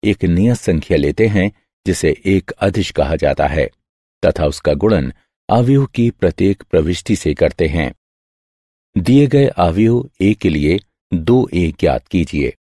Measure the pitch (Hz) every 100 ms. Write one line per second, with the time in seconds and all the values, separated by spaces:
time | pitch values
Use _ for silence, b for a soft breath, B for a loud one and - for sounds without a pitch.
0 | 110 - 92 87 110 120 - 82 - 85
1 | 71 73 113 104 98 _ _ _ - 87
2 | 82 - 98 95 - - 98 104 95 -
3 | 71 78 71 67 73 76 65 _ _ _
4 | _ _ 85 - 76 71 - 71 104 101
5 | 65 - _ _ - 117 123 139 139 -
6 | 117 - 90 - 95 101 - 85 78 90
7 | - 104 - 73 80 - 82 80 67 -
8 | _ _ _ _ _ _ _ _ _ -
9 | 90 135 143 139 139 - 87 85 113 120
10 | 127 _ 95 107 98 78 73 95 _ _
11 | _ 90 80 123 120 90 85 76 82 64
12 | _ 92 80 73 65 -